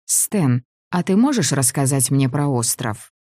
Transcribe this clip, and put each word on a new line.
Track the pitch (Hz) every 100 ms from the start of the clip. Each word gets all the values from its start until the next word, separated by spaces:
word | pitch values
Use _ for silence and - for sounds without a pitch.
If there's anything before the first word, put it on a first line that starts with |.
| -
«Стэн, | - - 208 139 123 - _ -
а | 180
ты | 170 190
можешь | 262 247 131
рассказать | 139 127 - 135 139 131
мне | 139 131
про | 131 143
остров? | 123 113 - 117 104 - _ -